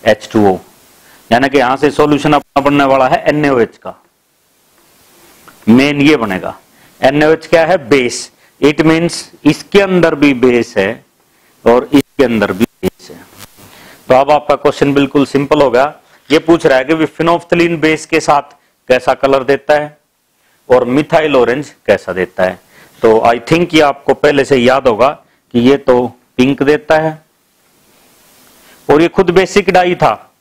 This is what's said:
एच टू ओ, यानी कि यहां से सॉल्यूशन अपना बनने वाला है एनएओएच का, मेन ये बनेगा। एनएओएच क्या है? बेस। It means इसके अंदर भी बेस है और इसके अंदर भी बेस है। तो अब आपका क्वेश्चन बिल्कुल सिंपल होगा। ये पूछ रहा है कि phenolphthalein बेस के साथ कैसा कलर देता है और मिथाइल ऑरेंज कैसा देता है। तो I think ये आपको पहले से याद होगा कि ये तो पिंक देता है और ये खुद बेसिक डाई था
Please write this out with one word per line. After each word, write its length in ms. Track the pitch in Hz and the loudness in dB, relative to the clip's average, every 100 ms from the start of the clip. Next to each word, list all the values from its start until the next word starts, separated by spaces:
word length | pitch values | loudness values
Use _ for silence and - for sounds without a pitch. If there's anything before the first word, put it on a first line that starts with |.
| 120 | 0
एच 240 | 107 - | -2 -2
टू 220 | 113 101 | 0 0
ओ, 40 | 90 - _ _ _ _ _ _ | 0 -8 _ _ _ _ _ _
यानी 180 | 117 135 | -2 0
कि 80 | 139 | 0
यहां 200 | 123 135 | -2 0
से 140 | 147 | -2
सॉल्यूशन 420 | - 147 147 - | 0 0 0 0
अपना 280 | 147 - - | -2 -2 -2
बनने 220 | 139 143 | -2 0
वाला 240 | 139 135 127 | 0 0 0
है 160 | 156 - | 0 -2
एनएओएच 500 | 151 143 131 110 - | -2 0 0 -2 -6
का, 180 | 92 - _ _ _ _ _ _ _ _ _ _ _ _ _ _ - _ - | -18 -18 _ _ _ _ _ _ _ _ _ _ _ _ _ _ -20 _ 2
मेन 320 | 120 143 143 | 2 2 2
ये 140 | 143 147 | 2 2
बनेगा। 440 | 113 92 87 - _ _ _ _ | -2 -6 -8 -14 _ _ _ _
एनएओएच 460 | 131 143 151 160 - | 0 2 0 0 0
क्या 180 | 170 160 | 0 2
है? 240 | 180 120 | -2 0
बेस। 420 | 143 123 - - _ _ _ | 0 0 -8 -14 _ _ _
It 160 | 139 151 | -2 0
means 340 | 160 160 170 - - _ 143 | 0 2 -2 -6 -18 _ -2
इसके 360 | 151 - 196 | -2 -2 0
अंदर 340 | 196 185 165 151 | 2 0 0 2
भी 180 | 143 | 0
बेस 440 | 127 123 120 113 107 | 2 2 0 -2 -4
है 280 | 98 127 _ _ _ _ _ _ 113 | -4 -6 _ _ _ _ _ _ 0
और 240 | 120 139 | 0 2
इसके 300 | 143 - - | -2 -2 -2
अंदर 280 | 127 113 101 | -2 0 -2
भी 140 | 95 117 | -2 -6
बेस 460 | _ 92 _ - | _ -8 _ -20
है। 140 | 85 - 101 101 _ 104 - - - - | -20 -20 -20 -20 _ -20 -20 -20 -20 0
तो 40 | |
अब 180 | 127 139 | 0 2
आपका 240 | 147 - 139 | 0 0 -2
क्वेश्चन 380 | 147 - 143 | -2 -2 -2
बिल्कुल 320 | 143 139 147 135 | 0 0 -2 -2
सिंपल 360 | 139 139 151 | -4 -2 0
होगा। 380 | 139 117 147 151 _ _ _ | 2 0 -2 -4 _ _ _
ये 80 | 151 | -2
पूछ 260 | 156 165 156 | 2 0 2
रहा 120 | 131 | 0
है 80 | 131 | 0
कि 80 | |
phenolphthalein 840 | 160 151 - 165 170 - 175 170 165 | -4 -4 -4 -2 -2 -2 -2 -2 -2
बेस 280 | 156 156 - | -2 -4 -4
के 140 | 160 | -4
साथ 220 | 151 143 - _ _ _ _ | 0 -2 -2 _ _ _ _
कैसा 260 | 127 131 | -2 0
कलर 300 | 131 135 135 | -2 0 0
देता 300 | 127 139 - | 0 -4 0
है 240 | 147 147 151 _ _ _ _ _ _ _ | -2 -2 _ _ _ _ _ _ _ _
और 160 | 127 123 | 0 2
मिथाइल 500 | 131 147 160 156 135 | -2 0 -2 0 0
ऑरेंज 380 | 117 127 139 _ - | 0 -2 -8 _ -2
कैसा 280 | 98 - | -2 -2
देता 300 | 92 90 - | -6 -6 -2
है। 160 | 92 92 _ _ - _ | -4 -4 _ _ -20 _
तो 160 | 113 110 | 2 2
I 220 | 117 120 | 2 -2
think 340 | 120 160 170 | -2 -2 0
ये 80 | 156 | 2
आपको 320 | 147 139 - | 0 0 -4
पहले 320 | 131 147 143 131 | 0 0 0 0
से 120 | 135 | 2
याद 300 | 120 131 131 | 2 2 0
होगा 220 | 104 131 151 _ _ _ | 0 -2 -2 _ _ _
कि 80 | 120 | 0
ये 180 | 120 139 | 2 2
तो 300 | 135 123 123 - _ - | 2 0 0 -10 _ -2
पिंक 260 | 127 139 | -2 0
देता 360 | 139 151 151 156 | 0 -2 0 0
है 260 | 160 156 _ _ _ _ _ _ _ _ _ _ _ _ _ _ _ _ - | 0 -6 _ _ _ _ _ _ _ _ _ _ _ _ _ _ _ _ -4
और 120 | 143 | -2
ये 60 | 165 | -2
खुद 220 | - 185 | -4 -2
बेसिक 400 | 175 185 - 185 | -2 -2 -2 0
डाई 260 | 180 180 180 | 0 0 -2
था 380 | 147 104 - _ | -2 -4 -10 _